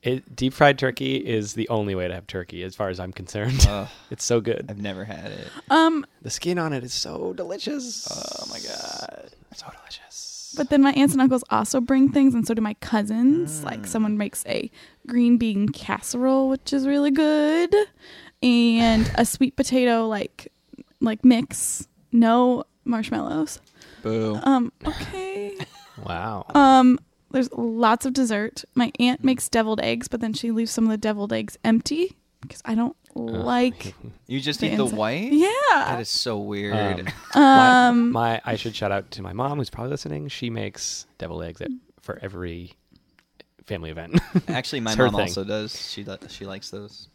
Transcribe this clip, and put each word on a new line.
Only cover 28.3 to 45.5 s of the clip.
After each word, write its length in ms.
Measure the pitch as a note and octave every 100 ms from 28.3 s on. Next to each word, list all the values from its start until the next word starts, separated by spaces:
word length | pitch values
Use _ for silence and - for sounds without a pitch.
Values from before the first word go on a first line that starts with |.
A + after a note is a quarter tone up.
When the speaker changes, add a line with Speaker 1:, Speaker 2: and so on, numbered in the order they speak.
| G#3+ G#3+ - -
Speaker 3:
My 180 | - A#3 -
aunt 220 | A#3+ B3+
Speaker 1:
Mm. 40 | C4
Speaker 3:
makes 220 | B3+ -
deviled 320 | A#3 A3 A3
eggs, 280 | - A#3 -
but 120 | A#3+
then 120 | A3+
she 160 | G#3+ A#3
leaves 200 | A3 A3+
some 140 | - A3+
of 40 |
the 80 | G#3+
deviled 340 | G#3+ G#3 G3+
eggs 240 | A3+ G#3+ -
empty 520 | A3+ A3+ - D4+ F#4 - _ _
because 200 | - - -
I 80 | A3
don't 200 | A#3+ E4 _ -
Speaker 1:
Ugh. 140 | A#3
Speaker 3:
like 640 | A#3 A#3+ B3 B3 A#3+ - - A#2 - _
Speaker 2:
You 140 | C3
just 180 | C3+ D3
Speaker 3:
the 60 | G#3+
Speaker 2:
eat 20 | G#3+
the 60 | B2+
Speaker 3:
inside. 120 | G#2+
Speaker 2:
white? 340 | G#2+ C#3 A3+
Speaker 3:
Yeah. 160 | D4 F4+ A#4+ C#5+
Speaker 2:
That 300 | E4+ - -
is 80 | A#2
so 300 | - B2+ G#2+
weird. 760 | G2+ G2+ G#2 G#2 G#2 F2+ F#2 - - -
Speaker 1:
Um, 60 |
Speaker 3:
Um, 720 | C#4 C4+ B3+ B3+ B3 A#3+ A#3
Speaker 1:
my, 200 | A#3+ A#2
my, 80 | A2+
I 120 | - A2+
should 200 | A#2 G#2+
shout 160 | G#2
out 200 | G2 G2+
to 100 | -
my 120 | F#2
mom, 260 | F#2+ C3 D3
who's 100 | B2
probably 220 | - A#2+
listening. 360 | C#3+ - D3+ D3
She 200 | - A#2+
makes 560 | A2+ G#2 - - - - _
deviled 240 | E2 E2+
eggs 180 | E2 E2
at, 80 | - B3+ _ _
for 160 | - -
every 500 | G2 F#2+ F2+ E2+ F2 _ _ _ _ _ _ _ _ _ _
family 260 | G2 E2
event. 280 | D#2 E2 E3+ -
<laughs> 140 | F#3 -
Speaker 2:
Actually, 320 | E3+ B2+ C#3+
my 100 | A2+
Speaker 1:
It's 60 | A2
her 80 | B2+
Speaker 2:
mom 80 |
Speaker 1:
thing. 80 | G#2 F#2+
Speaker 2:
also 140 | F2+
does. 460 | G2